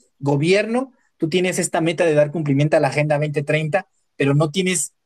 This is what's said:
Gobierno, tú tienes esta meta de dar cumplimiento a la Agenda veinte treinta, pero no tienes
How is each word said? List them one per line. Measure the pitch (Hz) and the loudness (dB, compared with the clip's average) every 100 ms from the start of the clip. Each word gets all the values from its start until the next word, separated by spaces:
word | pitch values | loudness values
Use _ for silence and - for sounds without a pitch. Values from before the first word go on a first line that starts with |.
| _ _ | _ _
Gobierno, | 139 143 165 196 214 240 269 _ _ _ | -2 0 2 0 0 -4 -6 _ _ _
tú | 165 | -4
tienes | 180 185 156 | 0 -2 -2
esta | - 175 | -2 -2
meta | 160 165 170 | -2 0 2
de | |
dar | 147 147 | 2 2
cumplimiento | 165 147 139 151 160 | 0 0 2 2 2
a | |
la | 143 | 2
Agenda | 151 151 147 | 0 0 0
veinte | 151 147 | -2 -4
treinta, | 147 151 156 185 - _ _ - | -2 -2 0 -2 -4 _ _ -2
pero | 139 143 | 2 2
no | 160 | 2
tienes | 185 185 180 - - | 0 -2 -2 -6 -12